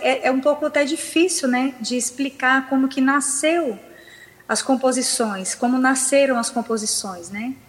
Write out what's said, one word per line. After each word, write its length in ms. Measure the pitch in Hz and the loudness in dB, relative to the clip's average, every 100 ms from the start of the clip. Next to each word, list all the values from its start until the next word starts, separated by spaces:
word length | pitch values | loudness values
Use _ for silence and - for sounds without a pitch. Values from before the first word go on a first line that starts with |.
é, 240 | 247 269 247 | 0 0 0
é 40 | |
um 100 | 262 | 2
pouco 240 | 294 294 302 | 2 0 0
até 180 | 294 | 0
difícil, 640 | 277 320 - 320 359 - 262 | 0 -2 -2 2 2 2 0
né, 280 | 247 269 254 | 0 0 -4
de 160 | 214 247 | -4 -4
explicar 720 | 240 - 269 - 254 269 269 | -4 -4 -6 -2 2 2 2
como 200 | 269 269 | 0 2
que 120 | 269 | 2
nasceu 800 | 262 285 277 - 311 339 285 202 - - - - - - - | 2 2 0 0 2 2 0 -4 -12 -20 -20 -20 -20 -12 -6
as 140 | 220 | -2
composições, 880 | - 254 262 262 247 - 220 196 185 | 0 2 2 0 0 0 -2 -4 -6
como 240 | - 240 254 | -2 0 2
nasceram 580 | 262 269 - 277 277 240 | 2 2 2 4 4 2
as 100 | 226 | -2
composições, 800 | 240 226 226 214 - 202 180 175 | -4 -2 -2 -2 -4 -6 -10 -12
né? 240 | 202 240 269 | -10 -8 -10